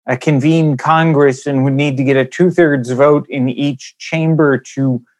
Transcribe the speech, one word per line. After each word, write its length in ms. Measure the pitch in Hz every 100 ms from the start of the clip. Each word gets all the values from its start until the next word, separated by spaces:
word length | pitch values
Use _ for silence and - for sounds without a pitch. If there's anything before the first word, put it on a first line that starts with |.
| -
uh, 120 | 127
convene 560 | - 143 147 165 160 131
Congress 720 | 156 160 165 143 143 127 147
and 160 | 135
would 100 | 135
need 220 | 135 147 135
to 80 |
get 140 | 139 135
a 80 | 131
two-thirds 680 | - 180 170 160 143 120
vote 340 | 127 143 147 -
in 180 | 139 127
each 500 | 123 143 131 - _
chamber 600 | - 160 160 160 147 131
to 440 | - - 135 120 -